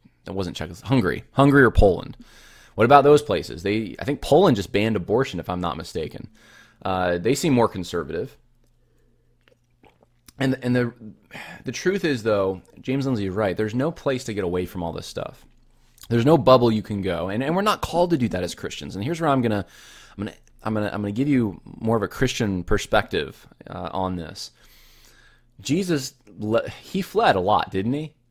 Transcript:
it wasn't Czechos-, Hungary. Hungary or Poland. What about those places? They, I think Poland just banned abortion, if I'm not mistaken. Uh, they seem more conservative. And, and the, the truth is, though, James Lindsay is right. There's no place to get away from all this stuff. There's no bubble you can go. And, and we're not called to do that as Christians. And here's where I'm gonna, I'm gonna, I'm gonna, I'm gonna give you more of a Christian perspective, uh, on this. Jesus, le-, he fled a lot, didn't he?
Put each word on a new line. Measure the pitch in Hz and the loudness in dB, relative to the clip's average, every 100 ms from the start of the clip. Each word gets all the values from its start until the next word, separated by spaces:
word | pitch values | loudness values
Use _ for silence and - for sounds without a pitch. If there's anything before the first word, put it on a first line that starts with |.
| _ _ - | _ _ -10
it | |
wasn't | 95 90 - | -6 -6 -8
Czechos-, | 80 87 | -12 -10
Hungary. | 98 131 92 - - | -2 0 2 -2 -4
Hungary | - 139 143 | 2 6 8
or | 120 | 6
Poland. | - 104 90 - - - - - - - | 8 6 4 -4 -16 -20 -20 -20 -20 -10
What | - | 0
about | 120 143 | 6 8
those | 139 147 | 8 6
places? | 143 90 - 67 | 4 -4 -4 -6
They, | 98 110 107 - | -2 -2 -4 -8
I | |
think | - 147 | -6 -6
Poland | - 147 190 107 | 2 4 6 4
just | - | 0
banned | 101 110 104 | -2 0 -2
abortion, | 87 110 131 87 | 0 0 0 -6
if | - | -8
I'm | 90 | -6
not | 87 71 | -4 -6
mistaken. | 82 85 78 - - _ - - - _ | -8 -8 -8 -10 -18 _ -20 -20 -20 _
Uh, | 95 92 90 87 | -4 -2 0 0
they | 95 | 0
seem | 139 175 | 0 2
more | 123 110 | 2 2
conservative. | 98 85 87 71 80 127 - _ _ _ _ _ _ _ _ _ _ _ _ _ _ _ _ _ _ - - | 0 -8 -8 -6 -8 -10 -14 _ _ _ _ _ _ _ _ _ _ _ _ _ _ _ _ _ _ -20 -4
And, | 135 127 | -2 -2
and | 123 | 0
the, | 123 120 - 110 - _ - - - | 0 0 -6 -18 -20 _ -20 -18 -14
the | 135 | -10
truth | 120 180 196 | -4 -2 0
is, | 170 127 | 0 0
though, | 110 104 95 92 - - | 0 2 0 -2 -10 -12
James | - 135 | -4 -2
Lindsay | 135 120 98 | -2 -2 -2
is | |
right. | 95 104 87 | -2 -2 0
There's | 107 | -2
no | 123 151 | -2 -4
place | 165 143 131 | -4 -4 -4
to | - | -4
get | 101 | -4
away | 90 90 | -2 -2
from | 87 92 | -4 -6
all | 85 | -8
this | - - | -8 -10
stuff. | - - - - _ _ _ _ _ - | -10 -10 -12 -20 _ _ _ _ _ -2
There's | 117 123 | 0 4
no | 160 | 4
bubble | 107 127 120 | 8 6 6
you | 110 | 2
can | 92 101 | -2 -4
go. | 92 82 90 | -4 -4 -4
And, | 107 | -4
and | 139 | -4
we're | 175 | -2
not | 208 190 | -2 -2
called | - 165 175 | -2 0 0
to | 160 | 0
do | 113 | 0
that | 90 | -2
as | 87 | -6
Christians. | - - - 73 92 | -8 -12 -12 -12 -8
And | |
here's | 113 165 | -6 -4
where | 165 | 0
I'm | 135 | 0
gonna, | 117 104 92 - - - - - | 0 -2 -4 -12 -20 -20 -18 -10
I'm | |
gonna, | 101 - _ _ | -10 -12 _ _
I'm | 110 | -6
gonna, | 110 104 | -4 -4
I'm | 98 | -4
gonna | 101 | -4
give | 101 143 | -4 0
you | 131 110 85 | 2 0 -4
more | - - 110 113 | -14 -8 -2 0
of | |
a | 98 | -2
Christian | - 127 - 110 92 | -2 -2 0 -2 -2
perspective, | - 104 - 107 - 87 71 - - - - | 0 0 2 0 0 -2 -4 -10 -20 -20 -14
uh, | 98 90 | -12 -8
on | 95 92 92 | -4 -4 -4
this. | 80 90 - - _ - - _ - _ _ _ _ - | -8 -14 -16 -18 _ -20 -20 _ -20 _ _ _ _ -14
Jesus, | - 160 185 151 131 - - 90 | -2 -2 0 -2 -4 -12 -20 -10
le-, | 104 113 - | -2 -2 -2
he | - - - | -8 -8 -6
fled | - 196 214 98 | -4 2 2 2
a | |
lot, | 90 98 - | 2 2 0
didn't | 95 110 | -4 -2
he? | 143 156 - _ | -4 -8 -14 _